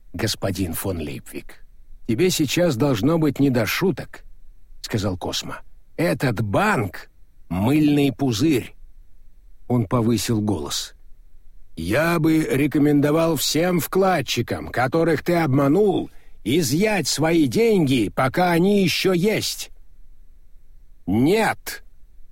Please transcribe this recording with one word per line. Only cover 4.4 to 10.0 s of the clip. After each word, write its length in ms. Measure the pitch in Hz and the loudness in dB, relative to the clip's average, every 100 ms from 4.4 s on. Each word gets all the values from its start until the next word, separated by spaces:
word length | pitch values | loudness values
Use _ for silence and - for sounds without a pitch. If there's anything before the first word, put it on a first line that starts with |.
| - - - - | -18 -18 -20 -16
сказал 340 | - 110 98 90 | -6 -4 -4 -4
Космо. 440 | - - - - - - - - | -6 -6 -8 -12 -14 -18 -14 -4
«Этот 460 | 170 127 135 113 | -2 0 -2 -2
банк — 720 | 107 123 208 175 98 - - - - - - | -2 0 2 0 -2 -6 -18 -20 -20 -20 -8
мыльный 600 | 87 107 151 147 147 143 | -2 2 4 4 4 2
пузырь». 640 | - 135 113 160 127 - - - - - - - - - - - | 2 0 2 2 2 -2 -12 -18 -18 -18 -18 -18 -20 -20 -14 -2
Он 180 | 123 113 | -2 0
повысил 560 | 123 | 2